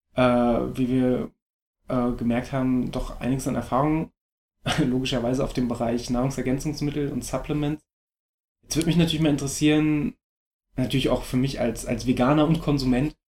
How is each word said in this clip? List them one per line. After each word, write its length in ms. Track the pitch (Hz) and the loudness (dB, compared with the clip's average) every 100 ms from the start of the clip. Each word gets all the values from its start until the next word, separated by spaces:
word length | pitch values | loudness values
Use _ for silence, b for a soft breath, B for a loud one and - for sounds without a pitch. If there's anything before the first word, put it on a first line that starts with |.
| _ | _
äh, 80 | - | 0
wie 680 | 127 123 120 120 127 127 123 | 2 4 2 2 -2 -2 0
wir, 420 | 131 127 123 - - _ _ _ _ - | 2 2 0 -2 -12 _ _ _ _ -4
äh, 240 | 131 123 | -2 0
gemerkt 400 | 117 117 120 131 | 0 0 0 -2
haben, 380 | 135 131 127 139 | -2 0 0 -2
doch 300 | 127 - - | -4 -6 -6
einiges 260 | 123 135 135 | -4 -2 -2
an 60 | |
Erfahrung, 580 | 117 117 123 147 156 165 _ _ _ _ _ | -4 -2 0 2 0 -4 _ _ _ _ _
<laughs> 200 | - - | -2 0
logischerweise 600 | 139 127 131 127 117 127 | 2 0 0 -2 0 0
auf 80 | - | -2
dem 160 | - 123 | -2 -2
Bereich 420 | 120 117 120 120 | -2 -2 -2 -2
Nahrungsergänzungsmittel 1040 | 123 131 135 127 139 151 147 147 147 143 | 0 0 -2 -2 -2 -2 -4 -4 -2 -4
und 120 | 135 | -6
Supplements. 600 | - 143 135 147 147 151 _ _ _ _ _ _ _ _ | -6 -6 -4 -2 -2 -4 _ _ _ _ _ _ _ _
Jetzt 140 | - 147 | -4 0
würde 100 | 165 | 2
mich 100 | 165 | 2
natürlich 240 | 165 156 | 2 2
mal 80 | 160 | 0
interessieren, 840 | 143 139 - 151 151 151 151 151 - _ _ _ _ _ - | 0 -2 0 2 4 2 0 -2 -8 _ _ _ _ _ -4
natürlich 320 | 123 135 139 | -2 0 2
auch 140 | 123 | 0
für 140 | - 127 | 0 0
mich 240 | 135 - | 0 0
als, 260 | 127 110 - | -2 -2 -4
als 200 | 117 117 | -2 0
Veganer 400 | 123 123 151 151 | 2 4 4 4
und 140 | 165 | 2
Konsument, 560 | - 143 127 123 151 - | 2 0 2 0 0 -6